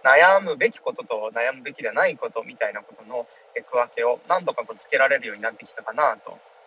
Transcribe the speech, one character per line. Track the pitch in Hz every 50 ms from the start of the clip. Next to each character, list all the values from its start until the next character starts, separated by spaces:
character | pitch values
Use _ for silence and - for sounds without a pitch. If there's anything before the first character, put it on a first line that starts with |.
| -
悩 | 131 135 147 170 185 196 196
む | 196 175 151
べ | 131 120 117
き | - -
こ | - 131 120
と | - 117
と | 101 117 107 107 110 110
悩 | 117 117 127 135
む | 135 123
べ | 135 -
き | - 117
で | 107
は | 110
な | 143 185 185
い | 143
こ | 123 123 117
と | - 117 110
み | - 127
た | - 117 104
い | 101
な | 104 -
こ | - 107
と | 110 110
の、 | 110 127 123 117 - - - - - -
え | 117
ー、 | -
区 | - -
分 | 123 120 120 -
け | 120 117
を | 120 120 - - -
何 | 175 - -
度 | 139 123
か | - 113
こ | - 113
う |
つ | 104 - -
け | 143 135
ら | 135 135
れ | 139 127
る | 117 110
よ | 101
う |
に | 104 107
な | 113
っ | 110
て | - 113
き | - -
た | 113 -
か | 110 110
な | 135 151 131 110
と | - - - - - - - _ _ _